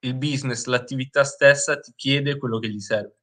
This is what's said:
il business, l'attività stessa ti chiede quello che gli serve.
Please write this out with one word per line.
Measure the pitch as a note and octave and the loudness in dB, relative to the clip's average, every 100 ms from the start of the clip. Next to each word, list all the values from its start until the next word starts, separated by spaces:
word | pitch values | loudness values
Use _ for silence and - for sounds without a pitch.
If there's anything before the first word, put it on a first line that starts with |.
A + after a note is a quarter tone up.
il | C3 B2+ | -6 -4
business, | D3 C#3 C3+ A#2 - | -4 -4 -4 -6 -2
l'attività | B2 - C3+ C3 - | -2 -2 -8 -4 0
stessa | C3+ - C#3+ C#3+ - C#3+ | 0 6 6 6 2 -4
ti | - _ | -6 _
chiede | C3+ C#3 C#3+ C#3 | 0 0 0 -4
quello | B2+ A2+ | -4 -4
che | A2 | -4
gli | G#2 | -8
serve. | G2 A2 G2+ _ | -4 -4 -4 _